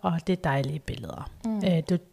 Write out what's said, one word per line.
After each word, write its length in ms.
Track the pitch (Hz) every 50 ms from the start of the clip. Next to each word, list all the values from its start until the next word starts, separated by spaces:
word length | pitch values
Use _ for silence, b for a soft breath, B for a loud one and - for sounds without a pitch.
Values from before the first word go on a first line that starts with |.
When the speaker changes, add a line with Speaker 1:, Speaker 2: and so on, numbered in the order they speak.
| -
Speaker 1:
og 100 | 185 170 165 -
det 180 | - 185 180 -
dejlige 340 | 160 139 139 135 139 151 151
billeder. 520 | - - 123 - 113 - - - - - - - -
Speaker 2:
Mm. 120 | 226 220 208 185
Speaker 1:
Øh, 180 | 190 175 165 156 -
du 80 | 180 175 - -